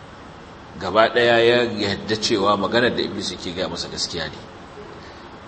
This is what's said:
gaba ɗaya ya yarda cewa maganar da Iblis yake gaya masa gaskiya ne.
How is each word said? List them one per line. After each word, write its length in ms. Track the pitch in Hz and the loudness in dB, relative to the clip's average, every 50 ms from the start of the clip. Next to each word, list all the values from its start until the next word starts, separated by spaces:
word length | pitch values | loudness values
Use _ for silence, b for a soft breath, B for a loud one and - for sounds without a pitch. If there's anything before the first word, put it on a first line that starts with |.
| - - - - - - - - - - - - - - - 92 | -18 -18 -18 -18 -18 -18 -18 -18 -18 -18 -18 -18 -18 -18 -12 -8
gaba 300 | 95 92 92 107 113 113 | -4 2 4 6 6 6
ɗaya 300 | - 120 120 120 117 117 | 6 4 4 6 6 6
ya 240 | 117 117 123 123 120 | 6 6 6 6 4
yarda 520 | 110 104 104 104 101 98 98 - - 110 | 0 0 -2 -2 -2 -2 -4 -4 -4 -2
cewa 400 | 104 - - 117 101 95 101 101 | -2 0 0 2 4 4 4 4
maganar 380 | 98 98 90 95 117 123 113 90 | 4 2 2 4 4 4 4 2
da 80 | - | 0
Iblis 300 | 73 80 95 104 95 - | -2 -2 -4 -6 -6 -6
yake 180 | - - - 92 | -8 -8 -8 -8
gaya 160 | 82 90 87 78 | -6 -4 -4 -4
masa 200 | 82 78 - 76 | -6 -8 -8 -8
gaskiya 380 | 78 76 - - - 85 78 76 | -6 -6 -6 -6 -6 -6 -8 -8
ne. 100 | 67 - - - - - - - - - 104 - B B B B B B B B - - - | -10 -12 -16 -16 -18 -18 -18 -18 -16 -16 -16 -16 B B B B B B B B -18 -16 -12